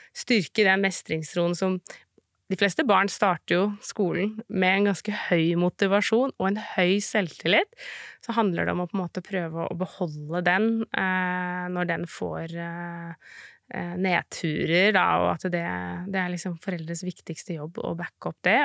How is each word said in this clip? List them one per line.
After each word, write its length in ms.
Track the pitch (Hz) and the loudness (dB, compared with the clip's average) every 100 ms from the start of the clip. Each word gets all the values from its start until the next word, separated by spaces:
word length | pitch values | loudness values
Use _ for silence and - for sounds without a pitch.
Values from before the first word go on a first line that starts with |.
| - | -18
styrke 500 | - - 233 165 - | -14 0 2 2 2
den 180 | 202 196 196 | 4 4 2
mestringstroen 680 | 185 - 160 156 180 170 175 | -2 -4 -4 -2 0 0 0
som 240 | 190 185 - - _ _ _ _ _ | 0 -2 -6 -20 _ _ _ _ _
de 60 | 185 | 0
fleste 240 | 202 - 285 | 0 2 4
barn 200 | 190 202 | 4 4
starter 440 | - 202 175 - 175 | 2 2 2 0 2
jo 80 | 208 202 - | 2 -2 -8
skolen 480 | - 180 160 208 214 - | -2 0 0 -2 -6 -6
med 260 | 185 185 196 | 0 2 4
en 140 | 202 | 2
ganske 220 | 190 - 202 - | 0 -4 -6 0
høy 260 | 175 165 170 | 2 4 2
motivasjon 760 | 175 - 190 202 202 220 269 - | 0 2 2 2 2 2 2 0
og 120 | 190 | -2
en 100 | 208 - - | -2 -2 2
høy 240 | 180 202 | 4 2
selvtillit. 680 | 202 220 185 - - 214 427 - - - - - - | 2 -2 -2 -4 2 2 2 -6 -16 -14 -16 -14 -4
Så 100 | 220 | 2
handler 320 | 208 170 170 | 2 2 0
det 80 | 175 | 0
om 80 | |
å 60 | 180 | -2
på 60 | 196 | -2
en 80 | 175 | -4
måte 180 | - - | -6 -6
prøve 400 | 190 165 165 165 | -4 -4 -4 -6
å 120 | 170 | -4
beholde 640 | 185 - 175 151 147 175 180 | -6 -4 -6 -4 -6 -2 2
den, 380 | 185 220 226 220 | 2 2 0 0
eh, 760 | - 190 185 185 180 180 180 180 | 2 4 4 4 2 0 -2 -2
når 160 | 180 175 | -2 0
den 140 | 170 170 | -2 -4
får, 420 | - 175 160 165 | -6 -6 -4 -6
eh, 600 | 170 170 170 175 170 170 165 - - - - _ | -8 -8 -8 -8 -10 -10 -14 -18 -20 -20 -20 _
eh, 200 | - 175 180 | -8 -6 -2
nedturer, 960 | 185 175 - - 160 156 156 170 202 | 0 0 -2 -4 -2 0 2 4 4
da, 120 | 202 175 170 | 4 4 4
og 60 | 175 175 | 2 0
at 100 | 185 | -2
det, 140 | 170 170 180 180 175 180 | -2 -2 -4 -4 -6 -4
det 80 | 190 | -4
er 140 | 180 | -2
liksom 260 | 180 185 165 | -4 -6 -6
foreldres 460 | - 175 160 170 180 | -6 -6 -6 -6 -8
viktigste 480 | - - 165 - 160 | -10 -10 -12 -8 -8
jobb 240 | 156 175 | -8 -6
å 160 | - 170 | -6 -6
backe 380 | 170 - 170 | -8 -8 -10
opp 80 | - | -2
det, 160 | 175 226 | 2 2